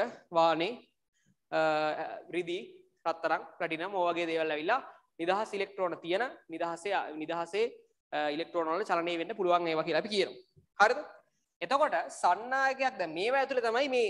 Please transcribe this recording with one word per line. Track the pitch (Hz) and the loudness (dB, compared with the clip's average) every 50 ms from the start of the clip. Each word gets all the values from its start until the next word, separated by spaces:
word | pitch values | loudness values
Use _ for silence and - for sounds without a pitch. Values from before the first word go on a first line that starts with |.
| 208 240 - - - - | -2 -2 -4 -10 -12 -2
වානේ, | 175 165 165 165 160 156 165 - 247 - - _ _ _ _ _ _ _ _ _ _ _ _ - | 2 4 4 4 4 2 0 -2 -4 -8 -14 _ _ _ _ _ _ _ _ _ _ _ _ -4
අ, | 160 160 160 156 156 151 156 151 151 - 156 - - - - - | 0 0 2 2 2 2 0 0 -2 -4 -6 -8 -8 -12 -12 -8
රිදී, | 160 175 180 165 175 190 226 - - - - _ _ _ - | -6 -6 -4 -4 -6 -6 -8 -12 -18 -20 -20 _ _ _ -4
රත්තරන්, | 170 165 - - 160 156 185 - - - | -4 -2 -2 -2 -2 -2 -2 -4 -6 -10
ප්ලැටිනම් | - 175 160 160 156 170 196 208 | -6 -6 -4 -4 -4 -6 -4 -2
ඔය | 190 175 | 0 0
වගේ | 175 170 165 175 165 | 2 0 0 0 0
දේවල් | 160 165 160 160 | 0 0 0 0
ඇවිල්ලා | 151 151 156 180 240 269 - - - - _ _ _ | 0 0 2 2 2 0 0 -4 -18 -20 _ _ _
නිදහස් | - 165 175 185 202 220 202 - | -4 0 0 2 2 0 -2 -2
ඉලෙක්ට්‍රෝන | 196 196 190 - 190 185 175 165 - | -4 -4 -4 -2 -2 -2 -2 -2 -4
තියෙන, | - 165 180 196 240 277 330 - _ | -2 -2 0 0 0 -2 -6 -10 _
නිදහසේ, | - 165 165 170 170 170 165 - 202 196 170 110 123 156 | -12 -6 -4 -4 -4 -4 -4 -4 -2 0 0 -2 -4 -6
නිදහසේ, | 156 156 156 165 170 170 165 - 202 226 233 - - - _ _ _ _ _ - | -8 -6 -4 -4 -4 -4 -2 0 0 0 0 -2 -6 -20 _ _ _ _ _ -4
අ, | 147 151 151 | -2 -2 0
ඉලෙක්ට්‍රෝන | 147 151 170 - - 175 165 160 | -2 -2 -4 -4 -2 -2 0 0
වල | 160 185 214 | 0 0 0
චලනය | - 185 170 165 175 175 | 0 0 0 0 0 -2
වෙන්න | 165 165 175 226 - | -2 -4 -4 -4 0
පුළුවන් | 190 175 175 175 170 165 | 2 4 4 4 4 2
ඒවා | 160 156 160 165 | 0 0 0 2
කියලා | 151 156 190 | 0 0 0
අපි | 214 | 2
කියනවා. | 214 196 175 - - - - _ _ - - _ _ - | 2 2 2 2 -2 -8 -20 _ _ -20 -20 _ _ 6
හරිද? | 202 220 254 294 302 - - - - _ _ _ _ _ _ - | 6 6 6 2 -6 -10 -14 -20 -20 _ _ _ _ _ _ -8
එතකොට | 170 175 240 285 311 277 190 165 190 269 | -2 0 2 4 4 2 2 0 -2 -4
සන්නායකයක් | - - - 180 180 196 226 247 262 269 269 269 262 262 269 254 220 - | -4 0 2 2 2 2 0 -2 0 2 2 2 2 0 -2 -2 -2 -2
දැන් | 185 226 - | -4 -4 -4
මේවා | 165 190 233 262 277 | -2 0 2 2 2
ඇතුලේ | 262 262 269 254 226 | 2 0 0 0 0
තමයි | 233 220 240 285 277 | 2 2 2 2 2
මේ | 254 247 233 202 | 2 2 2 0